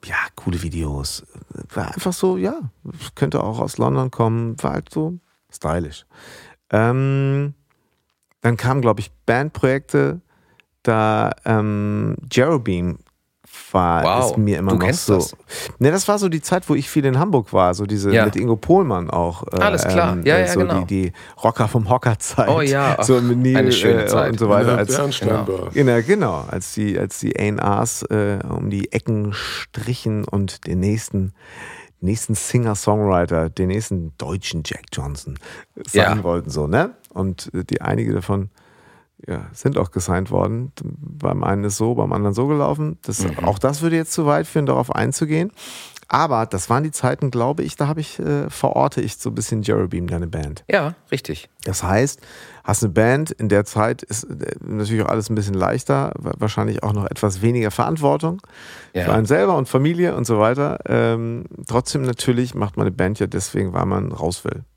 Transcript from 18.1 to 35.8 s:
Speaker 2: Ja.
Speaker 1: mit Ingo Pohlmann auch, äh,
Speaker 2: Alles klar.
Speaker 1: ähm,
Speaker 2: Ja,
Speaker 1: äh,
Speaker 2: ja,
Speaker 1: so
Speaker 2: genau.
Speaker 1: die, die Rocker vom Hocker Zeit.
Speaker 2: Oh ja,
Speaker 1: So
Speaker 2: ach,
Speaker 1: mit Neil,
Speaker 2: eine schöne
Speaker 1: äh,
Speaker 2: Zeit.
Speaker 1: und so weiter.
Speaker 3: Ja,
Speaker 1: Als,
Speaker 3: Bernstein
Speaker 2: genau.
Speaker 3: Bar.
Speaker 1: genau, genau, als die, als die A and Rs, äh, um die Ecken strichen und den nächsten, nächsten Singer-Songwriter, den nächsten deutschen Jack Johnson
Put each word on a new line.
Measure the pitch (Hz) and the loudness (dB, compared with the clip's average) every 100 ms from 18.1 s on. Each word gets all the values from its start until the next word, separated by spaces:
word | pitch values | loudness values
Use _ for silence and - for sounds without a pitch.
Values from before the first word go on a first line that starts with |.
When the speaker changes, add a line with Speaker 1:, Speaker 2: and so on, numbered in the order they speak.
Speaker 2:
Ja. | 110 | 4
Speaker 1:
mit | 107 - | 4 2
Ingo | 123 113 | 0 0
Pohlmann | - 175 170 95 85 | 4 4 6 0 0
auch, | 82 85 87 - | 0 0 -2 -4
äh, | - | 0
Speaker 2:
Alles | 202 190 - | 2 2 2
klar. | 127 170 | 2 2
Speaker 1:
ähm, | 175 | 2
Speaker 2:
Ja, | 85 170 | 2 4
Speaker 1:
äh, | 180 | 4
Speaker 2:
ja, | |
Speaker 1:
so | - | 2
Speaker 2:
genau. | 175 98 | 2 0
Speaker 1:
die, | 92 98 92 | 0 0 -2
die | - - - | -4 -20 -2
Rocker | 113 - 110 | -2 2 0
vom | 123 107 | 2 2
Hocker | 127 127 107 | 2 2 0
Zeit. | - - 117 | -2 0 2
Speaker 2:
Oh | 160 | 4
ja, | 147 139 139 - | 2 2 2 2
Speaker 1:
So | 120 127 | 4 4
Speaker 2:
ach, | |
Speaker 1:
mit | 120 120 | 6 4
Neil, | 127 131 | 4 4
Speaker 2:
eine | 131 | 4
schöne | 120 104 113 | 4 4 4
Speaker 1:
äh, | 101 | 4
Speaker 2:
Zeit. | 104 - | 2 2
Speaker 1:
und | 113 | 2
so | 113 | 4
weiter. | 101 117 | 4 4
Speaker 3:
Ja, | 120 | 2
Speaker 1:
Als, | 101 139 | 2 2
Speaker 3:
Bernstein | 143 135 101 | 0 0 0
Speaker 2:
genau. | 110 | 0
Speaker 3:
Bar. | 104 95 90 | 0 -4 -2
Speaker 1:
genau, | 90 135 117 | 2 4 4
genau, | 117 208 139 80 55 | 4 2 2 -2 -4
als | 90 - | -6 -6
die, | - 107 90 | -4 -2 0
als | 95 - | -2 -4
die | 104 - | -4 0
A | 104 | 0
and | 104 | 0
Rs, | - 101 120 - - | 0 2 0 -2 -2
äh, | 107 101 101 - | 0 0 -2 -4
um | 82 107 | -4 -2
die | 101 98 | -4 -2
Ecken | 113 - 110 104 | -4 -2 -2 -2
strichen | 101 - - - - - 127 113 107 | -6 -8 -10 -10 -10 -6 -4 -2 -4
und | 101 101 98 - - | -2 -2 -2 -6 -4
den | 90 | 0
nächsten, | 95 107 - 101 95 - - - - - - _ | 0 0 -2 -4 -4 -6 -20 -20 -18 -18 -20 _
nächsten | 90 113 - | -4 -2 -2
Singer-Songwriter, | 110 - 123 113 104 - 107 104 90 87 82 82 | -4 0 0 2 0 2 2 4 2 2 2 0
den | - 92 | 0 0
nächsten | 98 110 95 80 - | 0 -2 -4 -6 -8
deutschen | 69 95 - 82 76 | -8 -6 -6 -8 -8
Jack | - - | -10 -10
Johnson | - 69 71 - 69 - - - - | -8 -6 -8 -10 -12 -14 -20 -20 -18